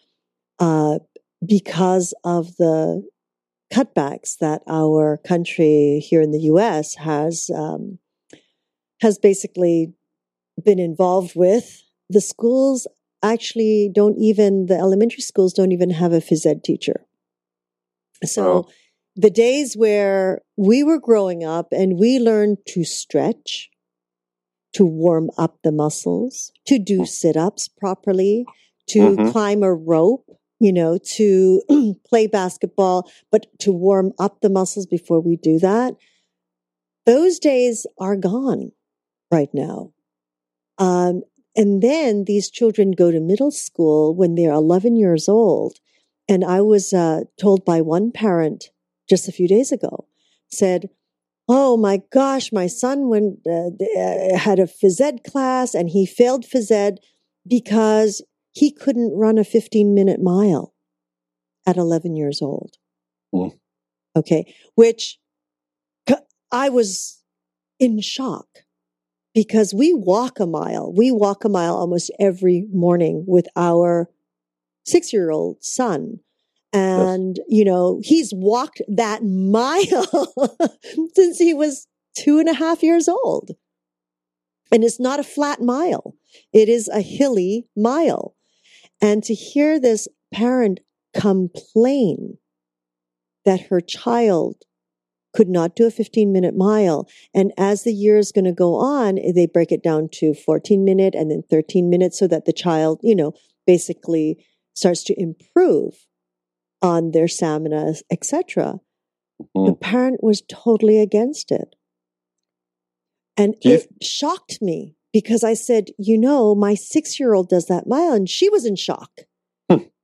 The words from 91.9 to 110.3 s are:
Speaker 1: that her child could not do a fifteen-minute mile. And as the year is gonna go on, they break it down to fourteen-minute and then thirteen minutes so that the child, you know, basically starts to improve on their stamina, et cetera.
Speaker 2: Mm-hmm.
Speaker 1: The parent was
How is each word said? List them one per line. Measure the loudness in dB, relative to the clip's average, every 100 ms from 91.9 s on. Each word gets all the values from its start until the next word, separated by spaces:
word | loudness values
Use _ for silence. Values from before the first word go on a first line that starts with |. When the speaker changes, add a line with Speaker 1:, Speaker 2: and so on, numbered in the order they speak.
| 2 -2 -4 -10 -16 _ _ _ _ _ _ _ _ _ _ -2
Speaker 1:
that | -2 -2
her | -4
child | -4 -8 -4 0 0 0 -2 -8 _ _ _ _ _ _ _
could | 0 2
not | 2 0 0
do | 0
a |
fifteen-minute | 0 -4 0 0 2 0 0
mile. | 0 2 2 0 -6 _ _
And | 0 0 0
as | -2 -2
the | -4
year | 0 2 4
is | 2
gonna | 0 0
go | 0 0 2
on, | 0 0 -2 -2 0 0
they | 2
break | 0 0
it | -2
down | -2 -2 -4
to | -4 -2
fourteen-minute | -2 -2 -2 0 2 2 2 0 0
and | -4
then | -4 -2
thirteen | -2 0 0 2
minutes | 2 0 0
so | -2
that | -2 -2
the |
child, | -4 -2 0 0 -2
you | 0 0
know, | 0 -6 _ _ 2
basically | 2 0 -12 -4 -2 -2 -6 _ _ _
starts | -2 0 0
to | -4 -4
improve | -4 -10 _ 0 2 0 -2 -10 _ _ _ _ _ _ _ -4
on | 0 0 0
their | 0 0
stamina, | -2 -4 -4 -4 -4 -6 -8 -8
et | -10
cetera. | -6 -6 -6 -6 -6 -8 _ _ _ _ _ -20
Speaker 2:
Mm-hmm. | -10 -2 0
Speaker 1:
The | -2
parent | -2 -2 -2 -2
was | -2